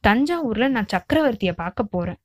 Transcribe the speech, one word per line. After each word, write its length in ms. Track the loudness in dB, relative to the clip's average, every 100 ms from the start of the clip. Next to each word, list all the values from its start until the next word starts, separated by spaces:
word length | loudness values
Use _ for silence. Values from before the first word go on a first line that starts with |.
தஞ்சாவூர்ல 640 | 2 4 2 0 -2 0 0
நான் 200 | 0 -2
சக்கரவர்த்திய 640 | -4 0 2 2 0 -2
பார்க்க 300 | -4 -6 -4 -4
போறேன், 340 | -4 -6 -8